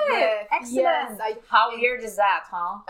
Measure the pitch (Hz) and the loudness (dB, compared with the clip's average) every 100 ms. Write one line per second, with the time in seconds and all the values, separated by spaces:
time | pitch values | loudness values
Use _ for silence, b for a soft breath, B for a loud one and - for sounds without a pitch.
0 | 587 427 - 320 311 339 240 254 339 320 | 2 2 2 0 -2 -4 -2 0 2 2
1 | 226 214 220 220 - 214 233 233 240 240 | -2 -6 -6 -6 2 4 4 0 -2 -2
2 | 220 196 202 165 - 180 175 202 | -6 0 2 2 -4 -6 -6 -8